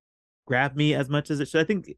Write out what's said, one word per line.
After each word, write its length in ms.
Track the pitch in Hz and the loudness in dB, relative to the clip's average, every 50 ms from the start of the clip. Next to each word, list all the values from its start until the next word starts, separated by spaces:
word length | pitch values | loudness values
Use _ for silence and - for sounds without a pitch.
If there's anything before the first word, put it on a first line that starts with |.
| _ _ _ _ _ _ _ _ _ | _ _ _ _ _ _ _ _ _
grab 280 | - 123 123 135 139 135 | -2 0 0 0 0 0
me 200 | 143 151 151 147 | 2 2 2 2
as 160 | 135 139 123 | 2 0 0
much 200 | 147 147 147 - | -2 -2 -2 -2
as 100 | 156 139 | -2 -2
it 80 | 147 - | -2 0
should. 120 | - 160 | 0 0
I 40 | 165 | 2
think, 300 | - 214 185 - - - | 2 0 -2 -2 -8 -12